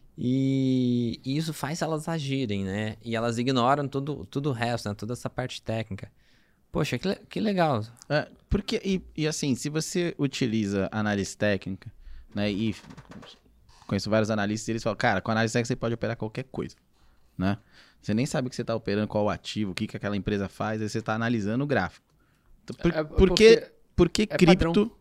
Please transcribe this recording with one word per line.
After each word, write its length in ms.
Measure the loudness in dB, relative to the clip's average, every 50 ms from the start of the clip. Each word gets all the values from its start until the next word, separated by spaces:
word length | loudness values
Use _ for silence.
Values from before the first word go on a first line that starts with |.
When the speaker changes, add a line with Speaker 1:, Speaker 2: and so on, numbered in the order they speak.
| -20 -20 -12 -6
Speaker 1:
E, 1000 | -4 -2 0 0 0 0 0 2 2 2 2 2 2 2 2 0 0 -2 -4 -6 -6
e 140 | -6 -4 -4
isso 160 | -4 -4 -6
faz 280 | -6 -6 -6 -4 -4
elas 260 | -4 -4 -4 -4 -4 -4
agirem, 540 | -6 -4 -4 -4 -2 -2 -2 -2 -2 -4 -4
né? 340 | -4 -4 -4 -4 -6 -6 -8 -8
E 120 | -4 -4
elas 220 | -2 -2 -2 -2 0
ignoram 500 | 0 0 2 4 4 4 4 2 0 -2
todo, 380 | -4 -4 -4 -4 -6 -8 -10 -8
tudo 200 | -6 -4 -2 -2
o 40 | -2
resto, 360 | 0 0 -2 -2 -2 -2 -4
né? 60 | -6
Toda 180 | -6 -6 -8 -8
essa 160 | -8 -8 -8
parte 320 | -6 -6 -6 -6 -8 -10
técnica. 500 | -6 -4 -4 -4 -4 -6 -8 -10 -12 -14 -18 _ _ _ _ _ _ _ _ _ _ _
Poxa, 260 | -2 -2 -2 0 -2 -2
que 100 | -2 -2
le-, 120 | -4 -4 -8 -10
que 100 | -6 -2
legal. 420 | -2 0 2 2 2 2 2 0 -2 -4 -10 -18 -8 -4
Speaker 2:
É, 180 | -2 -2 -2 -4 -10 -20 -6 _
porque, 320 | -2 -2 -2 -2 -4 -4 -2
e, 180 | -2 -2 -2 -2 -6 -6
e 120 | -4 -2 -2
assim, 280 | -2 -2 -2 0 -2
se 140 | -2 -2 -4
você 440 | -4 -4 -4 -2 -2 -2 -2 -2 -2 -2
utiliza 720 | -2 -2 0 -2 -2 0 0 0 0 0 0 0 -2 -2
análise 440 | -2 -2 -2 0 0 0 -2 -4 -4 -2
técnica, 540 | 0 0 0 0 -2 -6 -8 -10 -10 -16 -20 -18 -18 -16 -16 -16 -16 -10 -6
né? 180 | -2 -2 -2
E 240 | 0 0 0 -2 -2 -4 -8 -16 -20 -20 -20 -20 -20 -20 -20 -20 -20 -20 _ -20 _ _ -20 -20 -20 -20 -8 -4
conheço 220 | -4 -2 0 2
vários 200 | 2 2 2 2
analistas, 380 | 0 0 0 0 -2 -2 -2 -4
eles 140 | -4 -2 -2
falam, 140 | -4 -2 0
"Cara, 240 | 2 2 2 2
com 100 | 0 0
análise 220 | 0 0 0 2 0
técnica 140 | -2 -2 -2
você 80 | -2
pode 180 | -4 -2 -4 -4
operar 240 | -4 -4 -6 -4 -6
qualquer 260 | -8 -8 -8 -10 -12
coisa, 300 | -10 -8 -8 -8 -10 -12 -16 _ _ _ _ _ _ _ _ _ _ _ -4
né? 200 | -2 -2 -2 -2 -6 _ -20 -20 -20 -20 _ _
Você 120 | -6 -2 0
nem 120 | 0 0
sabe 220 | 0 -2 -4 -4 -4
o 20 |
que 60 | -6
você 80 | -6 -6
tá 120 | -4 -4
operando, 320 | -4 -2 -2 0 0 0 0
qual 180 | 0 0 0
o 40 | 0
ativo, 420 | -2 -4 -6 -8 -4 -4 -4 -2
o 20 | -2
que 120 | -4 -6 -6
que 100 | -6 -6
aquela 180 | -6 -4 -4
empresa 320 | -2 -2 -2 -2 -2 -2 -4
faz, 340 | -6 -6 -4 -4 -4 -4
aí 80 | -4 -4
você 120 | -4 -4
tá 120 | -2 -2 -2
analisando 500 | -2 0 0 0 0 0 -2 -2 -2 -2
o 40 | 0
gráfico." 380 | 0 0 0 -2 -4 -10 _ _ _ _ _ _ _ _ _ _ -20 -18 _
Então, 120 | -14 -8
por, 160 | -2 0 0
Speaker 3:
É, 120 | 0 0 -2
Speaker 2:
por 300 | -2 4 4 4 6 8
que, 200 | 10 10 10 10
Speaker 3:
porque 160 | 10 6 0 -14 _ _ _ _
Speaker 2:
por 140 | 4 4 4
que 120 | 4 2 0
Speaker 3:
é 40 | 0
Speaker 2:
cripto, 720 | 4 6 8 8 8 8 6 4 4 4 2 2 -2 -8